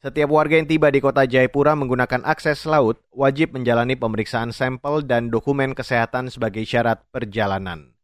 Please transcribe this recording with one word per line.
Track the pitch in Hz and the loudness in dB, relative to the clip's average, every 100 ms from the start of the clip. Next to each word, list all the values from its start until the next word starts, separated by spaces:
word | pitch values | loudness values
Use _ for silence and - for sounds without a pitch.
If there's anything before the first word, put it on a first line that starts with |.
Setiap | 139 151 143 | -6 -2 2
warga | 151 151 160 | 2 4 2
yang | 151 | 2
tiba | 156 151 | 2 4
di | 139 | 4
Kota | 135 135 131 | 2 2 4
Jayapura | 127 127 139 143 151 | 4 4 4 2 2
menggunakan | 131 127 123 127 - | 0 -2 0 -2 -2
akses | 156 160 147 156 | -2 -2 -2 0
laut | 156 113 117 _ | 2 2 -2 _
wajib | - 139 139 160 | 0 0 2 -2
menjalani | 131 120 117 120 | -2 0 0 0
pemeriksaan | 127 117 107 107 117 117 | -2 -4 -4 -4 -4 -6
sampel | 113 131 127 143 151 139 | -4 -6 -4 -4 -4 0
dan | 120 120 | -2 0
dokumen | 113 135 139 135 131 | -2 -2 -2 -2 -4
kesehatan | 120 120 117 127 127 | -2 -2 0 -4 -8
sebagai | 123 113 104 110 | -6 -6 -6 -4
syarat | 120 117 110 _ | 0 0 -2 _
perjalanan. | 131 113 104 101 95 95 82 65 _ | -10 -8 -4 -2 -2 -6 -12 -16 _